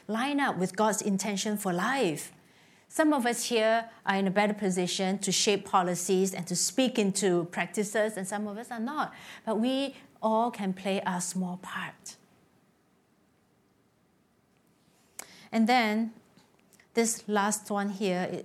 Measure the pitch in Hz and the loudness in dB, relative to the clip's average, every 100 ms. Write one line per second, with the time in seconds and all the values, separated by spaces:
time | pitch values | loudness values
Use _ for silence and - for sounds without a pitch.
0 | - 220 269 285 262 165 180 - 214 208 | -6 -4 0 0 0 0 -2 2 2 2
1 | - 190 214 196 214 208 196 175 214 269 | 0 0 -2 -2 -2 -2 -2 0 0 2
2 | 196 151 - - _ _ - _ _ - | 0 0 -8 -16 _ _ -20 _ _ 2
3 | 311 294 240 233 - 233 220 226 226 - | 4 4 2 0 0 2 4 2 0 -10
4 | - 196 196 196 208 208 196 185 180 - | -2 0 2 4 2 2 -2 0 0 0
5 | 190 196 196 180 - 196 - 196 180 175 | -2 -2 0 2 2 2 2 2 2 -2
6 | - 185 190 185 170 175 - - 262 247 | 0 2 2 -2 -4 -2 -2 2 2 2
7 | 196 190 202 175 170 - 175 - 208 226 | 0 2 2 2 0 -4 -4 -2 -2 2
8 | 214 214 190 208 208 202 240 233 233 302 | 0 -2 -6 -6 -6 -8 -10 -6 -6 -4
9 | 190 - - - - 220 247 262 277 277 | -6 -6 -18 -12 -4 0 2 0 -2 -6
10 | - - 220 220 240 240 196 185 202 190 | -20 -4 0 2 2 0 -4 -4 -2 -2
11 | 180 180 - 190 180 180 - - - - | -2 -4 -4 -4 -4 -6 -10 -8 -10 -12
12 | - - _ _ _ _ _ _ _ _ | -20 -20 _ _ _ _ _ _ _ _
13 | _ _ _ _ _ _ _ _ _ _ | _ _ _ _ _ _ _ _ _ _
14 | _ _ _ _ _ _ _ _ _ _ | _ _ _ _ _ _ _ _ _ _
15 | _ - - - - 226 220 254 220 214 | _ -20 -20 -20 -4 2 4 6 4 0
16 | 226 - _ _ _ _ _ _ _ - | -2 -6 _ _ _ _ _ _ _ 0
17 | 226 - - 208 208 208 - 202 202 196 | 0 -2 0 2 2 0 -2 -2 -2 -2
18 | 202 180 185 175 | 0 0 -2 -6